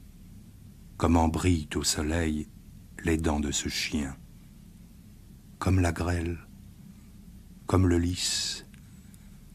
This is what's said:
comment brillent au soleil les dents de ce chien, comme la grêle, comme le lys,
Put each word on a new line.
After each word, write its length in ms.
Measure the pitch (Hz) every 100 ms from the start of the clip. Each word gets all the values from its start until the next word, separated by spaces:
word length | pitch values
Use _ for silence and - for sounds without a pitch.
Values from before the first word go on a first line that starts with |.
| - - - - - - - - - -
comment 300 | 82 85 82
brillent 420 | 80 90 85 73
au 80 | 76
soleil 680 | 73 - 76 85 80 78 - - - - - -
les 140 | 85 80
dents 240 | 80 76
de 100 | 73
ce 180 | 67 78
chien, 480 | - - 117 67 - - - - - - - - - - - - - - -
comme 220 | 92 92
la 100 | 85
grêle, 480 | 82 85 87 85 82 - - - - - - - - - - - - -
comme 220 | 92 92
le 100 | 85
lys, 680 | 87 90 - - - - - - - - - - - - -